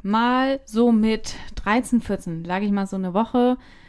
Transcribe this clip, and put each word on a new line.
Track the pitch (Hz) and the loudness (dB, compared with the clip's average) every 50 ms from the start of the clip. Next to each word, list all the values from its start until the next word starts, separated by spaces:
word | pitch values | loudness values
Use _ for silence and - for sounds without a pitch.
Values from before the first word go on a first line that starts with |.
| - | -4
mal | 196 208 220 233 240 247 254 262 269 269 269 - | -2 0 2 2 2 2 2 2 0 -2 -4 -6
so | - 214 220 240 240 233 | -4 0 2 4 4 4
mit | 214 214 220 220 220 - - - - - - - | 4 4 2 0 -2 -4 -8 -10 -10 -12 -12 -12
dreizehn, | - - 196 208 240 247 - - 233 | -6 -2 0 0 0 2 2 0 0
vierzehn, | - - 202 190 - 180 165 160 165 | 0 -2 -4 -6 -6 -6 -8 -8 -6
lag | 170 180 190 | -6 -4 -2
ich | 208 208 | -2 0
mal | 202 202 196 190 | 0 0 -2 -4
so | - | -4
eine | 190 190 185 175 | -6 -6 -2 0
Woche, | 208 226 226 - 254 247 247 254 254 - - - - - | -2 -2 0 2 2 2 2 2 0 -4 -12 -20 -20 -20